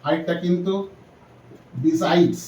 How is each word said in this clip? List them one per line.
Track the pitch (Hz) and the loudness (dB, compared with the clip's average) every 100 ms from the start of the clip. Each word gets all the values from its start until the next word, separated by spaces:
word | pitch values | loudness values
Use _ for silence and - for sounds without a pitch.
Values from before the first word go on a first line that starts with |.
আরেকটা | 135 165 180 170 | -2 -2 -2 -4
কিন্তু | 175 175 180 196 196 - - - - - - - - - | 0 0 0 -4 -6 -14 -20 -20 -20 -20 -20 -20 -16 -2
besides | 156 165 175 175 170 - | 0 0 2 4 4 2